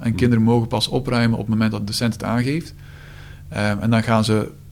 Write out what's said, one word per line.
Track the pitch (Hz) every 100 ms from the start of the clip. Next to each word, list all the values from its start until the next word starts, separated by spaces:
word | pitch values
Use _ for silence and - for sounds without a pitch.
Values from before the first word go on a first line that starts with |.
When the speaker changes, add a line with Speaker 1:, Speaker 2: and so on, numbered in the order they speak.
Speaker 1:
En | 117
Speaker 2:
Mhm. | 107
Speaker 1:
kinderen | 123 117
mogen | 110 120 117
pas | 110 -
opruimen | 131 127 120 117 113
op | 110
het |
moment | 107 110
dat | 107
de | 104
docent | 113 120
het | -
aangeeft. | 101 117 123 156 - - - - - - - - -
Ehm, | - 104 101
en | 113
dan | 113
gaan | 110 113
ze | 107 107 - - -